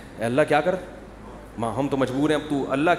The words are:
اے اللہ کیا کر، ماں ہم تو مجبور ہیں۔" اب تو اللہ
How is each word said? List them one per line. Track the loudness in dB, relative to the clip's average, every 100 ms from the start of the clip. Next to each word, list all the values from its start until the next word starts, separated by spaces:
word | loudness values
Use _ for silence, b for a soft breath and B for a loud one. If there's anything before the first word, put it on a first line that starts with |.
| -14 -4
اے | 0
اللہ | 2 4
کیا | 4
کر، | 2 -2 -6 -14 -16 -16 -16 -16 -14 -4
ماں | -2
ہم | 0 0
تو | 2
مجبور | 0 2 2
ہیں۔" | 2
اب | 0
تو | -2 0
اللہ | 2 2